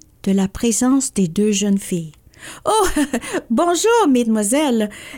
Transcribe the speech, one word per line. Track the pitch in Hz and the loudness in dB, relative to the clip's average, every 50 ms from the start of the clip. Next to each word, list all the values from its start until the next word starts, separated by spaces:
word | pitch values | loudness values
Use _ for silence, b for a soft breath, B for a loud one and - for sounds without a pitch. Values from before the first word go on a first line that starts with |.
| - _ _ _ - | -18 _ _ _ -2
de | 196 | 0
la | 196 196 185 | 0 0 0
présence | 196 - - - 233 214 - 247 254 277 269 - - - | -2 -4 -2 -2 -2 0 0 0 2 2 0 0 -2 -2
des | 202 190 | -2 -2
deux | 160 165 202 208 214 | 0 0 0 0 0
jeunes | 202 190 208 208 196 | 0 0 0 0 0
filles. « | 196 - - 185 170 160 156 - _ _ B B B B B B B B | -2 -2 -4 -6 -6 -6 -10 -16 _ _ B B B B B B B B
Oh, | - 427 440 381 - - | 0 2 2 2 2 0
<laughs> | 302 285 294 - 247 - - 427 320 - - | -2 -2 -2 -2 -6 -6 -4 -6 -6 -4 -2
bonjour, | 226 247 349 339 359 330 381 453 480 466 403 294 | 0 0 2 2 0 2 2 2 4 4 4 4
mesdemoiselles. | 254 240 240 220 220 214 208 196 254 302 311 277 233 220 214 208 B B B B B | 4 2 2 2 0 0 0 0 0 2 2 2 0 0 -2 -2 B B B B B